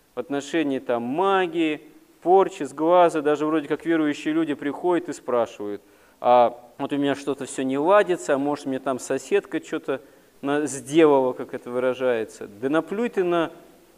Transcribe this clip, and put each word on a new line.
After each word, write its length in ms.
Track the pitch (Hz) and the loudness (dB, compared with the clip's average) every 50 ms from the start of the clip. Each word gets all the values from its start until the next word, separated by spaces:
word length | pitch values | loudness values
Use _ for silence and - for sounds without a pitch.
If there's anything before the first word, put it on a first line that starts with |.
| _ _ - | _ _ -10
в 40 | 123 | -10
отношении 600 | 120 - 143 139 131 - - 165 156 143 135 127 | -8 -6 -6 -6 -6 -2 -2 0 0 0 -2 -4
там 240 | 135 - 120 117 117 | -2 -2 -4 -2 -2
магии, 800 | 120 135 165 190 196 196 190 185 170 160 170 165 156 151 143 - - - - _ _ _ _ - | -4 -2 -2 0 0 2 0 0 -2 -2 -2 -2 -2 -2 -6 -10 -18 -20 -20 _ _ _ _ 2
порчи, 400 | 165 185 196 190 175 - - 151 | 4 6 6 4 4 0 -6 -8
сглаза? 580 | 131 139 143 156 165 180 180 175 165 156 156 | -8 -4 -2 2 4 6 6 6 6 4 2
Даже 240 | 143 147 151 143 151 | 0 0 0 0 0
вроде 220 | 151 160 160 143 139 | 0 0 -2 -2 -2
как 180 | 151 139 - | -6 -4 -2
верующие 480 | 160 170 160 156 147 139 - - 160 156 | -2 0 0 0 0 -2 -4 -4 -4 -2
люди 220 | 165 165 147 143 | -2 -2 -2 -4
приходят 540 | - 147 143 139 - - 180 175 160 170 156 | -4 -4 -6 -6 -4 -2 0 0 0 -2 -4
и 40 | 139 | -10
спрашивают: 680 | - - - 123 120 113 107 - - 104 104 101 98 _ _ _ _ _ _ _ - | -10 -6 -2 0 0 0 0 -4 -10 -10 -10 -10 -10 _ _ _ _ _ _ _ -2
«А 400 | - 120 123 123 120 113 - - - - _ - | 2 4 6 6 6 4 2 -4 -18 -20 _ -10
вот 120 | 143 131 | -8 -4
у 60 | 147 143 | -2 -2
меня 160 | 143 143 135 | 0 -2 -2
что-то 320 | 139 - 151 135 - 131 | -2 -4 -6 -6 -6 -8
все 160 | 123 - - | -10 -6 -6
не 160 | 131 131 131 139 | -4 -2 -2 0
ладится, 560 | 147 175 196 214 202 175 180 165 - - 147 | 2 4 4 4 4 2 0 -4 -2 -2 -2
а 40 | 135 | 0
может, 260 | 139 143 147 143 - | 0 -2 -4 -4 -6
мне 140 | 135 131 127 | -6 -6 -6
там 180 | - - 131 120 | -4 -6 -6 -6
соседка 640 | - - 135 131 - - 196 202 196 - - 156 | -4 -4 -6 -6 -4 -2 -2 -2 -2 -2 -8 -8
че-то 420 | 160 - 160 151 - - 139 127 - - _ _ _ _ _ _ | -8 -6 -10 -8 -6 -6 -6 -6 -8 -14 _ _ _ _ _ _
на-, 240 | - 143 143 147 151 | -4 -2 -2 -2 -2
сделала», 680 | 135 127 139 123 127 143 165 160 151 143 135 131 127 123 | -2 -6 -8 -8 0 4 6 8 8 8 6 4 2 -2
как 200 | - 127 110 - | -4 -8 -10 -10
это 160 | 123 - 123 | -12 -10 -6
выражается. 800 | 120 123 123 131 123 120 131 127 120 113 110 104 - - 110 101 | -4 -2 0 0 0 0 0 0 0 0 -2 -6 -10 -14 -16 -16
Да 220 | 101 101 117 135 | -12 -6 -4 0
наплюй 400 | 151 160 160 - 196 202 240 233 | 0 0 0 -2 -4 -4 -4 -4
ты 140 | - 196 185 | -2 -2 -2
на 280 | 175 175 170 160 - - - - - _ _ _ _ _ | 0 0 0 -2 -4 -6 -14 -20 -20 _ _ _ _ _